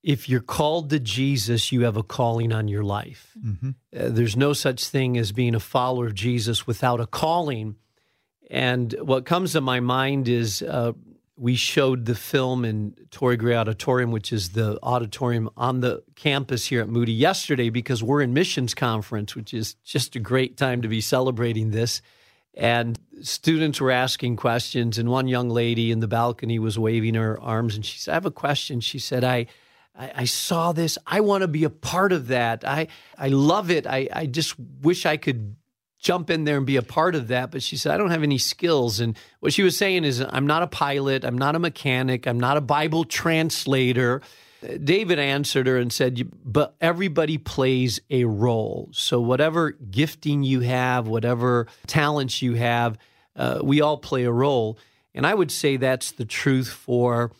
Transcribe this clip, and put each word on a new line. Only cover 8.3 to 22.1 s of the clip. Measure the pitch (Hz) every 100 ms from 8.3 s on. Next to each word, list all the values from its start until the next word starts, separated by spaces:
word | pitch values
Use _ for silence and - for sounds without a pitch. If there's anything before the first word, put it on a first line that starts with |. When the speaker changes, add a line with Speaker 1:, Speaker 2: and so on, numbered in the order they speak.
| _ -
Speaker 1:
And | 131 127 127 117 110
what | 156 131 127
comes | 175 185
to | 151
my | 131 123
mind | 123 127 135 139 123
is, | 120 113 -
uh, | - - 117 113 - - _ -
we | 120
showed | 123 - - 135 127 117
the |
film | 113 - 143 131 127
in | 117 107 104 - -
Torrey | - 127 120
Gray | 117
Auditorium, | 117 110 110 - 127 120
which | 113 -
is | 110 87
the | 101 110 107
auditorium | 123 123 113 - 123 120 110 -
on | 120 127
the | 123 - _ -
campus | 151 139 135 123 -
here | 123
at | 104
Moody | 117 117
yesterday, | 113 156 185 - 135 117
because | 117 113 120
we're | 113 143
in | 131
missions | 131 185 - 123
conference, | - 127 110 101 110 104 -
which | 107
is | 117 110 -
just | - 139 120 127
a |
great | 101 127 131 -
time | 131 123
to | 113
be | 110
celebrating | 107 131 131 117 120 110 110
this. | 107 117 - _